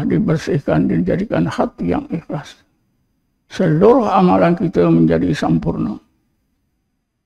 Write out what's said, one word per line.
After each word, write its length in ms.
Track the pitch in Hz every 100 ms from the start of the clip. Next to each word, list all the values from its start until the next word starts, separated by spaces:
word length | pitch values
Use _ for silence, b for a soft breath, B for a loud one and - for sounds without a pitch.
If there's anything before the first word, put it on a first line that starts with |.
| -
dibersihkan, 800 | 165 - 156 - 143 - 156 -
dijadikan 640 | 165 175 160 214 - 170
hati 480 | - 240 - 175 -
yang 80 | 285
ikhlas. 480 | 165 - 151 - - _ _ _ _ _ _ _ _ _
Seluruh 560 | - 185 156 202 269 208
amalan 480 | 190 180 185 170
kita 320 | 170 170 - 170
menjadi 480 | 165 156 165 175
sempurna. 640 | 151 - - 165 - - - - _ _ _ _ _ _ _ _ _ _ _